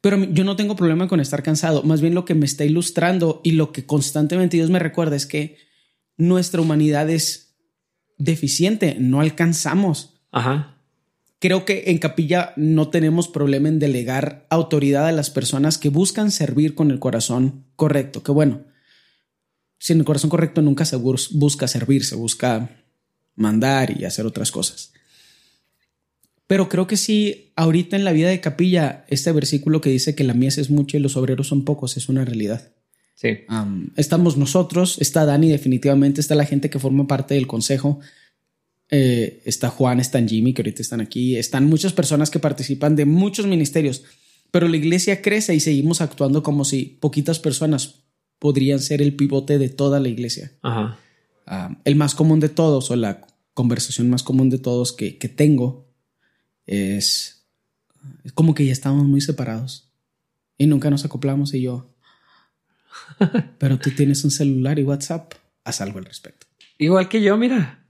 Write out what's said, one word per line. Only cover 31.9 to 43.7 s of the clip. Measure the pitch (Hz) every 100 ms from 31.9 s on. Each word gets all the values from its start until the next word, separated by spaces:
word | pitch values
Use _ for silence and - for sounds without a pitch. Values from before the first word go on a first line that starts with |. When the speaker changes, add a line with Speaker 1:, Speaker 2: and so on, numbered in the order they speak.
| -
Speaker 1:
es | -
una | 131
realidad. | 127 113 104 113 - _ _ _ _
Speaker 2:
Sí. | _ 117 107 -
Speaker 1:
Am, | 110 104 95 - -
estamos | 147 170 175 139
nosotros, | 135 180 180 170 180 -
está | 135 170
Dani | 151 143 160
definitivamente, | 143 135 127 139 139 139 139
está | 151
la | 151
gente | 143 139 147
que | 143
forma | 135 135 139
parte | 135 139
del | 143 131
consejo, | 113 - 135 139 143 - _ _ _ _ _ _ _ _
eh, | 143 131 120 110 - -
está | - 120
Juan, | - 131 123
están | 123 131 113
Jimmy, | 110 120
que | 131
ahorita | 107 -
están | - 117
aquí, | 107 - 123 123
están | 117 131
muchas | 143 156 190
personas | 170 147 147 151
que | 165
participan | 151 135 139 135 147
de | 151 143
muchos | 165 202 196 202
ministerios, | 180 143